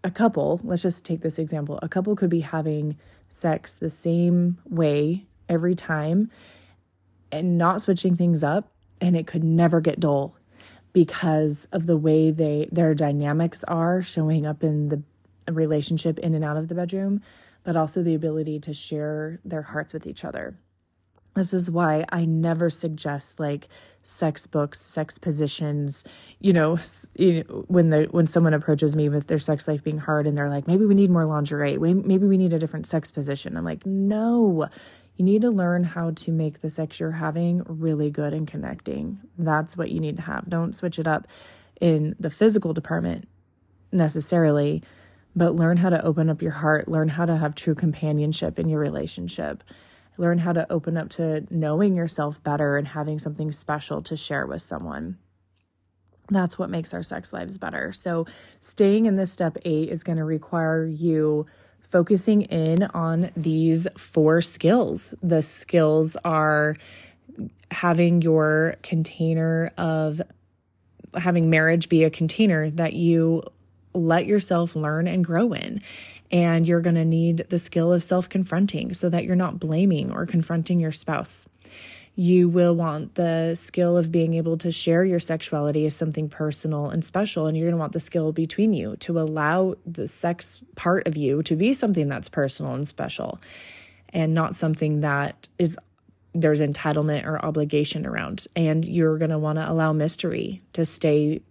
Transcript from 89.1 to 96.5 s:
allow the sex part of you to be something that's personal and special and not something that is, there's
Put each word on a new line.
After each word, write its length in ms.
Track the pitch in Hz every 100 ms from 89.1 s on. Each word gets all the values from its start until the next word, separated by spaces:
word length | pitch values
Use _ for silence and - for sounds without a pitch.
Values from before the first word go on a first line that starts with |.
| 165
allow 560 | 160 156 151 175 190 180 -
the 220 | 170 104
sex 540 | - 170 175 - - - -
part 320 | 175 190 -
of 100 | 151
you 260 | 139 143
to 140 | 160 160
be 160 | 214
something 340 | 269 220 175 143
that's 220 | 135 -
personal 440 | - 139 - 143
and 140 | 127 147
special 540 | - 131 - - - - - - - - _ -
and 200 | 175 160
not 220 | 160 160 170
something 460 | 160 156 156 151
that 480 | 147 143 143 - - -
is, 180 | 170 175 _ _ _ _ _
there's 280 | 170 160